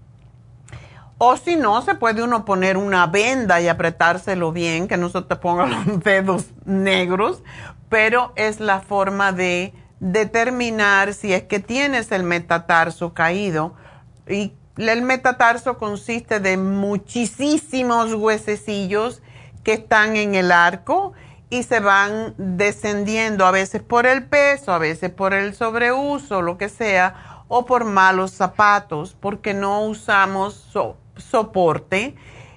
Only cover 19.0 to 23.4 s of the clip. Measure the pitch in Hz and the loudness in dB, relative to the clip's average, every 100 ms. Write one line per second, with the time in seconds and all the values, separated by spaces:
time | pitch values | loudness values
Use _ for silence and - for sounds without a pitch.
19 | 240 - - - - - - 220 220 220 | -2 -6 -20 -20 -20 -8 -2 -2 2 2
20 | 214 214 208 190 180 175 175 185 - 339 | 2 0 0 2 4 6 4 2 -2 -2
21 | 392 - - - - 247 - 233 202 196 | -2 -8 -20 -20 -8 -6 0 0 4 4
22 | 202 214 226 - 190 180 202 196 214 208 | 2 -2 -8 -8 -6 0 0 -2 -4 -4
23 | 202 220 220 202 | -2 -2 -2 2